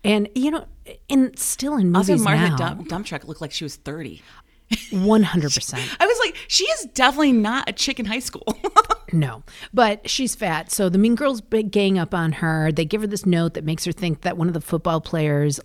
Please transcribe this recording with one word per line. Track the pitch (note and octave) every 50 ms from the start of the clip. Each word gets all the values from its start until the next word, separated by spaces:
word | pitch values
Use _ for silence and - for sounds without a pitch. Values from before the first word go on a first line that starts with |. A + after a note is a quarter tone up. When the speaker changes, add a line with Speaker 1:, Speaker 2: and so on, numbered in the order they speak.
| -
Speaker 1:
And, | G#3 G#3+ G#3+ G3+ - -
you | B3+ B3+ D4+ D4+
know, | E4 - - - - - - - - _ _
and | C#4 C4+ C4 B3 - -
still | - - - - C4 C#4 D4+
in | C4+ F#3+ F3 F3
Speaker 2:
Also, | F#3 G3 F#3+ -
Speaker 1:
movies | B3 G#3+
Speaker 2:
Martha | - - G#3+ - F3
Speaker 1:
now. | D3+
Speaker 2:
Dump, | - F3 E3+ - - D#3+ D#3+
Dump | E3+ E3 -
Truck | - E3 D3 - C#3+
looked | D#3 - E3
like | D3+ -
she | - E3
was | C#3+ -
thirty. | - _ C#3+ D3 D#3+ D#3 A#2 E2 - - - - - _ _ _ _ _ _ A3+ - - -
Speaker 1:
One | - F#3+ F#3 G#3 A3 A3 G#3
hundred | E3 - F3 D3 C#3+ C#3
percent. | - - - - A#2+ B2+ B2 -
Speaker 2:
<laughs> | -
I | E4+
was | G4+ A#4+ A4+ A#4+
like, | E4+ E4 - - -
"She | - - F#4
is | D5 D#5+ D5+ G4 B3 -
definitely | - C4 C4 C4 C#4+ D#4 C#4+ B3+
not | A3+ G#3 G#3 A#3+ C4+ - -
a | -
chick | - - - C4 -
in | A#3
high | G3 A3 B3+
school." | B3 - - - - - D#4+ - -
<laughs> | - - G#4 G4+ - G#4+ - - - -
Speaker 1:
No, | D#3+ D3+ B2+ A2+ A2+ - - - - - - -
but | A3 A#3+ G#3+ G#3 G#3 - -
she's | - - C4 A#3+ -
fat. | - A3 F3+ D#3+ D3+ E3 - -
So | - G3+ F#3
the | F3
Mean | F#3+ G#3 A#3 A#3+
Girls | G#3+ D4 C#4 C4+ A3 -
big | - - A3 G#3+ G3+
gang | - G#3 G3+ F#3+ G3 F#3
up | E3 - -
on | F3 E3 D#3+ D3
her. | - F3 E3 D#3+ D#3+ D#3 D#3+ D#3
They | D#3 E3
give | D#3 - G#3+ G#3+
her |
this | G3+ G#3 F#3+ -
note | G3 F3 E3 E3+ E3+ E3
that | - D#3
makes | D3+ D#3+ D3+ -
her | F3 E3+
think | - - E3+ D#3 - -
that | F3+ - F3
one | D#3+ F3
of | E3+
the | E3+ -
football | - - D#3+ - F3 D#3+ D#3+ E3
players | - - E3 D#3 D3+ D3 C#3+ D3 D3 C#3+ -